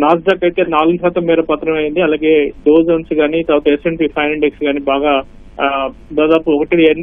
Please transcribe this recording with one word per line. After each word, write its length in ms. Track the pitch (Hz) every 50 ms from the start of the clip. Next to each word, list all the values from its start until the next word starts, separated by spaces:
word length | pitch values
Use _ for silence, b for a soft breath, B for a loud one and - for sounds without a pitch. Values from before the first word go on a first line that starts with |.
| 147
Nasdaq 340 | 151 170 170 165 185 190 180 180
అయితే 200 | 175 175 185 180
నాలుగు 340 | 170 165 151 156 165 175
శాతం 260 | 170 180 175 175 180 175
మేర 180 | 165 170 165
పతనం 340 | 160 - 156 147 - 160 160
అయింది. 260 | 156 151 151 151 175
అలాగే 480 | 180 156 151 151 156 156 156 151 143 143
Dow 420 | - - - 147 151 165 165 170
Jones 300 | 170 160 165 - 160 156
గానీ, 220 | 151 147 156 165 165
తర్వాత 260 | 165 151 147 147 151
ఎస్ 180 | 143 143 -
అండ్ 140 | 170 165 160
పీ 60 | 165
ఫైవ్ 260 | 143 - 156 147 147 156
ఇండెక్స్ 320 | 156 147 151 - - 151
గానీ 160 | 143 139 143
బాగా, 420 | 143 139 135 139 143 151 143 135 135 - - - - - - - 139
ఆ, 260 | 139 139 139 135 131 131 - - - 156
దాదాపు 380 | 147 151 156 160 160 160 170
ఒకటి, 320 | 151 147 151 143 175 170 160 156 156 160